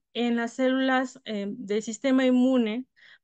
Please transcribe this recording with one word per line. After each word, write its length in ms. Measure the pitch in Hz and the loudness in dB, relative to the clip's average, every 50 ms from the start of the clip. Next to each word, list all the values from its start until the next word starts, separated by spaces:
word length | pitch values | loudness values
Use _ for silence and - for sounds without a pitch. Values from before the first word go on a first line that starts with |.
| _ _ - | _ _ -6
en 240 | 220 240 240 233 | -4 -2 -2 0
las 180 | 233 233 240 - | -2 -2 -4 -4
células, 680 | - 254 262 262 262 262 262 262 254 262 254 - - - | -2 0 0 2 2 2 2 2 0 0 -2 -6 -12 -12
eh, 220 | 214 220 202 202 196 | -8 -6 -6 -6 -6
del 320 | - 247 208 190 208 220 214 | -8 -8 -6 -4 -4 -4 -4
sistema 420 | 233 220 - - 269 262 262 262 | -6 -8 -4 0 2 2 4 4
inmune, 600 | 254 254 247 247 262 262 247 226 214 214 254 262 - _ _ - - - - | 4 4 4 4 4 4 2 2 0 -2 -6 -8 -12 _ _ -20 -20 -20 -20